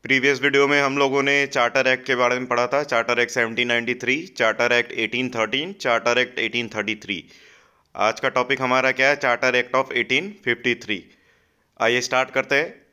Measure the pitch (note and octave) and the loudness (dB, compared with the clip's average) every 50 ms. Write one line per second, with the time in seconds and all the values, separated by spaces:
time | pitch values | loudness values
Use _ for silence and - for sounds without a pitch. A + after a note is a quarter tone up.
0 | _ - C3+ C3+ B2 C#3+ C#3 B2 B2+ C#3+ C3+ C#3 C#3+ C#3 C#3+ C#3+ C#3 C3+ C3+ C#3+ | _ 0 0 2 2 2 0 2 0 2 4 4 4 4 4 2 2 2 2 2
1 | C#3+ C3+ C3 C#3 C#3 C#3 C#3+ C#3+ C#3+ C#3 C#3 C#3 A#2+ A#2+ A#2+ C#3 C3 C3 B2+ B2+ | 0 2 2 2 2 2 2 2 0 0 0 0 0 2 2 2 2 2 2 0
2 | B2+ - C3 B2 B2+ A#2+ B2 B2+ B2+ B2+ B2 A#2+ B2 B2 - C#3+ D3 C#3 C3 A#2 | 0 -2 0 2 2 2 2 -2 -2 -2 0 0 0 0 0 -2 -2 0 0 0
3 | A2+ A#2 A#2+ A#2 A#2+ A#2+ - B2+ A#2 A2+ A2+ A#2 B2 A#2+ A#2+ A#2 A#2 A2+ B2 B2 | 0 0 0 0 0 0 0 -2 -2 -2 -2 -4 -2 0 0 -2 0 -2 -6 -4
4 | - A#2 C3 D3+ E3+ F#3+ _ - B2 A2 G#2+ G#2+ A#2+ A#2+ A#2+ A#2+ A#2+ - - - | -2 -2 -2 -2 -4 -12 _ 0 0 0 2 2 2 2 2 2 0 -2 -4 -6
5 | A2+ G#2+ A#2 A#2+ B2+ B2 A#2+ A#2 A2 G#2+ A2 C3+ D3+ F3+ G3 - - C3 A#2 A#2 | -6 -4 -4 -4 -6 -4 -2 -2 -2 -2 -2 -4 -4 -6 -10 -6 -2 0 0 2
6 | A#2 A#2+ A#2+ B2 B2+ B2 B2+ - - A2 G#2+ A#2+ A#2+ G#2+ - A2 G2+ G#2 G#2+ G#2+ | 2 2 2 2 0 -2 -2 -4 -4 -4 -4 -4 -6 -6 -6 -6 -4 -4 -6 -8
7 | - - G2+ E2 - - - - - - - _ _ _ _ _ _ _ _ - | -6 -8 -8 -8 -8 -16 -20 -20 -20 -20 -20 _ _ _ _ _ _ _ _ 0
8 | G2 A2 A2+ - - C3+ A2 C3 B2+ B2+ C#3 B2+ C3 B2 B2 C3 B2+ C3 B2+ B2+ | 0 0 0 0 -4 -2 0 0 0 0 -2 -2 0 0 2 2 2 0 0 2
9 | C3+ C#3 C#3+ C#3+ C#3+ C3 A#2+ A#2 - B2+ B2 B2+ A#2+ - - C3 C3 - - B2 | 2 2 2 2 0 0 0 2 2 2 2 2 0 0 0 -2 -2 0 -2 -4
10 | A#2 A2+ B2+ C#3 F3 G3+ G#3 - _ B2+ A#2+ A#2 - B2+ A#2 A2+ - - G#2+ F2+ | -2 0 0 -2 -2 -4 -12 -8 _ -4 -4 -2 0 -2 -2 -2 -4 -6 -8 -8
11 | - _ _ _ _ _ _ _ _ _ _ _ _ _ _ _ A2 A2+ A#2+ B2 | -8 _ _ _ _ _ _ _ _ _ _ _ _ _ _ _ 0 0 2 0
12 | A#2+ - C3 B2+ C3 C3 - C3+ C3 - C#3 C#3 D#3+ F#3 - - _ _ | -2 0 0 -2 -2 0 -2 -4 -2 0 0 0 0 -2 -10 -18 _ _